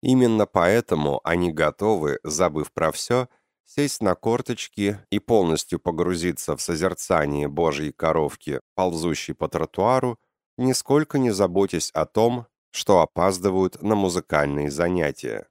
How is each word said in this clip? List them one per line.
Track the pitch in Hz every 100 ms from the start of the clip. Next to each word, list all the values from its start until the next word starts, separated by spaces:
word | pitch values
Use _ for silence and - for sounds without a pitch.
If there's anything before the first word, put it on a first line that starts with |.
Именно | 127 131 123 110 101
поэтому | 95 87 110 - 82 73 67
они | - 87 87
готовы, | 78 78 - 104 101 76 69
забыв | 78 76 90 76 73
про | - 80
всё, | - - 123 123 _ _ _ _
сесть | - 143 -
на | 104
корточки | 90 113 120 120 117 - - 101 101 _
и | 104
полностью | - 113 87 80 - 82
погрузиться | - 82 87 87 87 78 - 73
в |
созерцание | - 80 90 87 - 87 73 71 73
Божьей | 71 82 73 76
коровки, | - 80 80 73 - - 69 _
ползущей | - 92 82 85 76 -
по | 76 80
тротуару, | - 76 - 104 131 127 113 _ _ _ -
нисколько | 127 127 - 143 156 143
не | 123
заботясь | 98 95 87 98 85 -
о | 80 78
том, | - 117 123 117 _ _
что | - - 95
опаздывают | 78 - 92 92 95 95 92 -
на | 98
музыкальные | 107 95 87 - 76 73 71 73
занятия. | 71 87 90 76 67 64 55 50